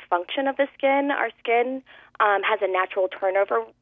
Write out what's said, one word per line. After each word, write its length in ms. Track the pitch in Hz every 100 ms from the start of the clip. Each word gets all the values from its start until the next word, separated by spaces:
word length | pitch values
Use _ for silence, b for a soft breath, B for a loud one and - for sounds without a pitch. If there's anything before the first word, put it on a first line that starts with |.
| -
function 380 | 175 180 - 277
of 100 | 269
the 120 | 277 -
skin. 320 | 269 277 277
Our 200 | - 226 -
skin, 420 | - 233 247 262 B B B -
um, 240 | 214 196
has 160 | 196 214
a 60 | 190
natural 400 | 185 185 202 185
turnover 560 | - 196 190 196 233 226 _